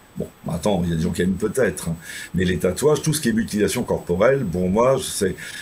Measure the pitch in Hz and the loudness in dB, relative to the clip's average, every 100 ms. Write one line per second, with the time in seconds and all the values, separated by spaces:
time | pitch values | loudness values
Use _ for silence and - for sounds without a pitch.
0 | - - - - - 85 101 95 87 82 | -12 -10 -10 -10 -8 -2 0 0 0 0
1 | 87 87 90 90 107 - 107 - - 80 | 0 0 0 0 -2 0 0 0 -6 -6
2 | - - - - 92 90 92 - 135 147 | -10 -14 -6 -2 0 2 0 2 2 2
3 | 160 147 117 110 101 101 101 120 - 82 | 2 0 0 0 0 0 0 0 -2 -2
4 | - 87 117 139 110 87 92 101 123 131 | -2 2 4 4 0 0 2 4 4 2
5 | - - 160 175 - - | -2 -2 -2 -2 -10 -14